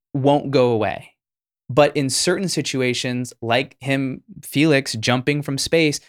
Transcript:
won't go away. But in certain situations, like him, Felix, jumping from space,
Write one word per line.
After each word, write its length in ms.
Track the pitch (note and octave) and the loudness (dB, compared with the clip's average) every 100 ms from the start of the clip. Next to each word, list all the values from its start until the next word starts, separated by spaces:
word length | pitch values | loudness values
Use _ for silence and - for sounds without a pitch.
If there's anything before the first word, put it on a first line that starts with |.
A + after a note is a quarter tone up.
| _ | _
won't 380 | C#3 C#3 C#3+ C#3 | 0 2 2 2
go 200 | C3+ B2 | 2 2
away. 380 | A2+ G2 - - _ _ _ _ _ - | 2 -2 -4 -12 _ _ _ _ _ -2
But 260 | B2 D3 D3+ | 4 4 4
in 140 | C3+ | -2
certain 380 | - - F#3 F#3 | 0 0 -2 -2
situations, 840 | - D3 C3+ B2+ A#2+ B2+ B2 B2 - | -4 -4 -2 -2 -2 -4 -6 -8 -8
like 360 | A2+ B2 C#3 _ | 0 0 -2 _
him, 420 | C3 C3+ C3+ - _ - | -4 -2 -2 -8 _ -20
Felix, 500 | - C3+ D#3+ C3+ C3+ | -4 0 4 2 0
jumping 460 | A2+ A#2+ B2+ C#3 D3 | -4 0 0 0 -4
from 160 | C#3+ C#3 | -4 -6
space, 440 | - E3 D#3 C#3+ | 0 2 2 -2